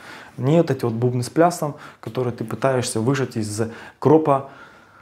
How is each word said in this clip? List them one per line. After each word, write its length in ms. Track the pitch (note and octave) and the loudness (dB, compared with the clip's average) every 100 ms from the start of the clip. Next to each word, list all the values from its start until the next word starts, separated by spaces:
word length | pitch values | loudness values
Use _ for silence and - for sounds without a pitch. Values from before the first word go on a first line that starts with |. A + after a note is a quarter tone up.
| - - - - | -18 -20 -18 -4
Не 200 | B2+ E3+ | 2 4
вот 120 | E3+ | 4
эти 160 | C3 A#2+ | 0 -2
вот 80 | |
бубны 300 | A2+ B2 B2 | 0 0 0
с 80 | B2 | -2
плясом, 420 | D#3+ E3+ E3+ D3+ C#3+ - - | 2 2 2 -6 -8 -16 -16
которые 320 | A#2+ B2+ B2 | -8 -4 -4
ты 120 | A#2 | -4
пытаешься 560 | A2 G#2+ C3+ B2+ A2+ A2+ | -8 -2 0 0 -2 -2
выжать 360 | A#2 C3+ B2 A2+ | 0 0 -2 -4
из 240 | G#2 G#2 A2 - - - | -6 -4 -6 -6 -18 0
кропа 540 | - D#3 D#3 C3+ - - - - _ - | 4 6 4 0 -2 -16 -20 -20 _ -20